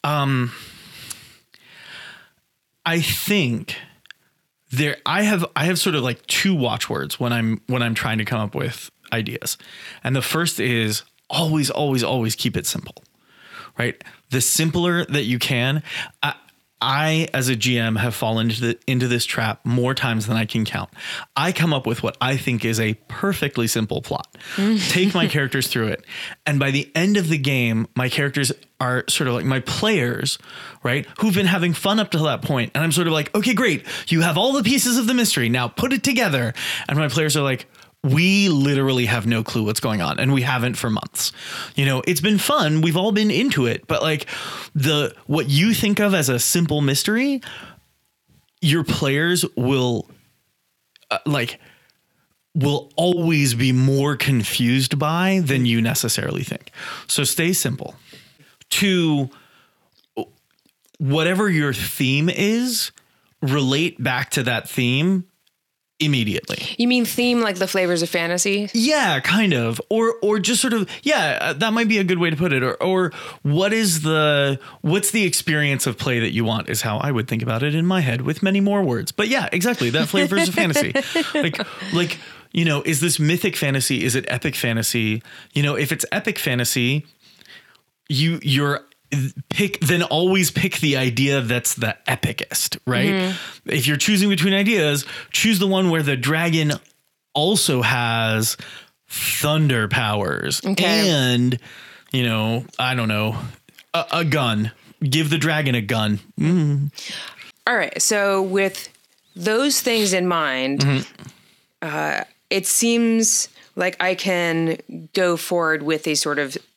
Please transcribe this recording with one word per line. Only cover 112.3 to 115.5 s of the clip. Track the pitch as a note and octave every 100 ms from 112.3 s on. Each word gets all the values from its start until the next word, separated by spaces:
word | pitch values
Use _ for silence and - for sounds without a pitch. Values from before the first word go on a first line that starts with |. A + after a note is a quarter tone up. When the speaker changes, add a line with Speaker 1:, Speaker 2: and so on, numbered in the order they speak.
| _ _
Speaker 2:
it | G3 F#3+
seems | - A#3 A#3 A#3 A3+ A3 - - - - -
like | F3+ F3+
I | F3+ F#3
can | G3 F3 E3+ E3 E3 D#3+ - E3 D#3+
go | G3 F3+ E3
forward | -